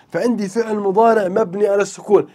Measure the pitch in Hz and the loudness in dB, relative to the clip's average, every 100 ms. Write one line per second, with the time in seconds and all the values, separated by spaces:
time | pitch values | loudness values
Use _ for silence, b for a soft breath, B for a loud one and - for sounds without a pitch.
0 | b 170 233 214 196 226 220 214 202 185 | b -4 -2 -2 -4 -6 -4 -2 -2 2
1 | 233 220 185 196 214 196 208 202 190 - | 4 2 0 -2 -2 -2 0 0 -2 -6
2 | - 202 147 | 2 2 2